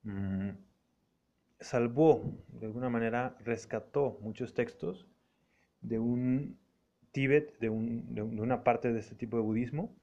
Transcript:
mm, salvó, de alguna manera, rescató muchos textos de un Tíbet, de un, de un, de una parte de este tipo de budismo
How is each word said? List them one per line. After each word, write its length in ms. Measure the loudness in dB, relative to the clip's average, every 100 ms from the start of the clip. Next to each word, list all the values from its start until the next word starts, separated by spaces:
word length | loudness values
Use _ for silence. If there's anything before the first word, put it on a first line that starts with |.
mm, 480 | -8 -4 -2 -2 -4 -8 -18 _ _ _ _ _ _ _ _ _
salvó, 760 | -2 0 2 6 6 6 2 -8 -14
de 180 | -12 -8
alguna 240 | -4 -2
manera, 480 | 0 0 0 -4 -6 -6
rescató 720 | -6 -4 -6 -2 0 0 -2
muchos 340 | -10 -8 -6 -2
textos 520 | -4 -4 -8 -8 -16 _ _ _ _ _ _ _
de 180 | -4 -2
un 580 | 0 2 2 0 -2 -12 _ _ _ _ _
Tíbet, 480 | 0 6 6 4 -4
de 100 | -2
un, 460 | 0 -2 -4 -6 -6
de 80 |
un, 120 | -4 -2
de 60 |
una 220 | 0 2
parte 280 | 4 4 2
de 80 | -2
este 140 | -4
tipo 240 | -10 -4 0
de 60 |
budismo 520 | 0 0 -2 -4 -6 -10